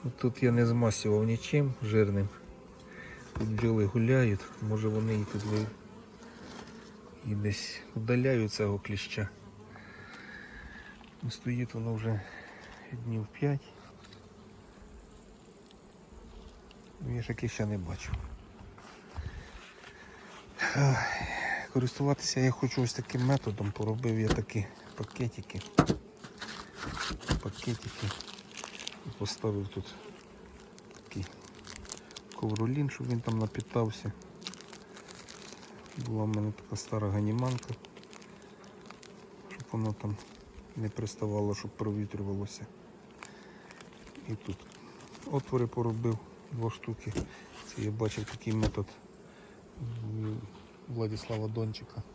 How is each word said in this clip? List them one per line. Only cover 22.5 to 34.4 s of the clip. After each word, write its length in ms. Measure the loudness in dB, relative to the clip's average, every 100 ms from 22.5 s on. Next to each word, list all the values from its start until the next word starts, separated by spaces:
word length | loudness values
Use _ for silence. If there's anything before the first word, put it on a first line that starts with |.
хочу 300 | 4 2 4
ось 120 | 2
таким 320 | 2 -4 2 4
методом. 460 | 4 2 0 -2
Поробив 480 | 0 0 2 4 4
я 80 | 4
такі 380 | 4 2 0 -2 -6 -16 -8
пакетики. 680 | -8 -2 -2 -2 -8 -8 4 6 8 4 -4 -16 -16 -10 -10 -10 -12 -8 -6 -4 -4 -4 0 2
Пакетики. 640 | 2 -4 -2 -2 -4 -4 -4 -4 -10 -14 -14 -12 -10 -8 -8 -8 -10
І 40 | -4
поставив 480 | -4 0 0 0 -2
тут 280 | -4 -8 -10 -14 -16 -18 -18 -18 -16 -18 -18 -18 -18
такий 220 | -10 -8 -8 -10 -16 -16 -14 -14 -10 -10 -10 -16 -14 -2
ковролін, 540 | 2 4 2 4 2
щоб 180 | 0 0
він 140 | 0
там 180 | 2 2
напітався. 720 | 2 0 0 2 2 0 -6 -6 -14 -12